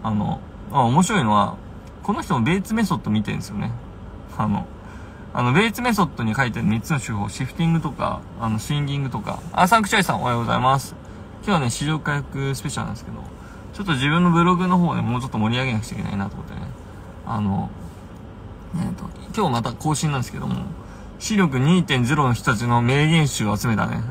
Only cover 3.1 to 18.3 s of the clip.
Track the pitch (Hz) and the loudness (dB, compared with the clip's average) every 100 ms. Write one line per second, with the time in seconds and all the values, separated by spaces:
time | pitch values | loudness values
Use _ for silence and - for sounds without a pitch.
3.1 | 107 104 - - 101 110 117 - - - | 0 0 -4 -6 -4 -4 -6 -10 -14 -14
4.1 | - - - 107 202 180 - - - - | -14 -10 -4 0 0 -2 -12 -16 -16 -16
5.1 | - - - 123 143 226 214 247 208 170 | -16 -8 0 2 4 2 0 0 2 2
6.1 | - 113 110 127 110 110 113 - 147 - | 0 -2 0 0 0 2 0 0 -2 0
7.1 | 107 104 - 131 - 165 165 156 - - | -2 -4 -4 -6 0 2 2 0 -2 -4
8.1 | - - - 113 110 - 147 143 143 135 | -4 -8 -6 -2 -2 -2 -2 0 -2 -4
9.1 | 120 104 - - - 180 226 214 220 180 | -4 -6 -8 -4 2 6 6 6 2 2
10.1 | 117 123 120 113 120 123 135 - - - | 0 0 0 2 2 4 4 0 -10 -16
11.1 | - - - - 180 123 - 143 156 156 | -16 -16 -8 0 2 2 0 -2 0 0
12.1 | 143 135 139 139 135 147 117 110 107 - | -2 -4 -4 -2 -2 -4 -4 -6 -8 -10
13.1 | 113 - - - - - - 202 135 143 | -12 -12 -14 -16 -16 -12 -6 0 2 2
14.1 | 160 175 170 170 175 180 185 170 123 113 | 4 6 6 6 4 4 4 4 2 0
15.1 | 120 127 113 107 123 131 110 - - 85 | 0 -2 0 2 2 0 -2 -4 -6 -4
16.1 | 101 98 - - - - - - - - | -4 -4 -6 -10 -10 -10 -12 -14 -16 -16
17.1 | - - 110 104 98 - - - - - | -14 -6 -2 0 0 -2 -8 -14 -14 -16
18.1 | - - | -16 -16